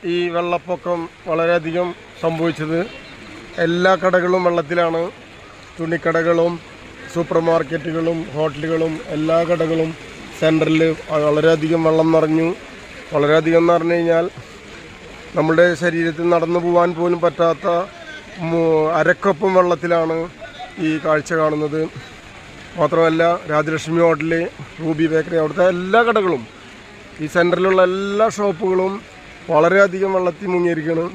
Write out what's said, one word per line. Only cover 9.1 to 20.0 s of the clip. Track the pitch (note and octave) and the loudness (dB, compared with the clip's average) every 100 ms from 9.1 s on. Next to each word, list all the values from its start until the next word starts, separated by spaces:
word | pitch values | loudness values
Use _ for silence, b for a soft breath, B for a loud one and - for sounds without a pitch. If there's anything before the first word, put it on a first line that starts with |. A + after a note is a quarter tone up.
| D3+ | -4
എല്ലാ | D#3 E3 E3+ | 2 2 2
കടകളും | E3+ D#3+ E3 D#3+ D#3+ - - - - | 0 0 0 -2 -4 -16 -18 -18 -2
സെൻട്രലിൽ | D#3+ D#3+ D#3 D#3+ D#3+ D#3 - D#3 D3+ | 2 2 2 2 2 0 -4 0 2
വളരെയധികം | D3+ D#3+ D#3+ D#3 E3 D#3+ | 2 4 2 2 2 2
വെള്ളം | D#3+ D#3+ | 4 4
നിറഞ്ഞു. | D#3+ D#3 D#3+ E3 G3 - - - - - | 4 4 2 0 -4 -12 -20 -18 -18 -4
വളരെയധികം | D#3 D3 D#3+ D#3+ E3 | 0 4 4 4 4
എന്ന് | E3+ | 4
പറഞ്ഞു | E3+ E3 E3+ | 2 2 0
കഴിഞ്ഞാൽ | E3+ E3 F3 - - - - - - - - - - E3+ | 2 2 0 -8 -20 -20 -20 -20 -20 -20 -20 -20 -6 -2
നമ്മുടെ | D#3 D#3+ F3 E3 | 2 4 4 4
ശരീരത്തിൽ | F3 E3 E3 D#3+ E3+ | -2 0 -2 -2 2
നടന്നു | E3+ E3 F3 | 2 2 0
പോകാൻ | F3 F3 F3 E3 | 2 2 2 0
പോലും | F3 F3 E3+ | -2 0 0
പറ്റാത്ത | - E3+ D#3+ E3+ E3+ F#3+ - - - - - E3 | 2 0 0 -2 -2 -4 -12 -18 -18 -16 -10 -2
മു-, | E3 E3 D#3+ D#3 E3 | 0 2 2 2 2
അരക്കപ്പം | D#3 F3+ G3 D#3+ G3 | 2 2 -2 0 2
വെള്ളത്തിലാണ് | F#3 F3+ E3+ E3+ E3+ | 2 2 0 0 0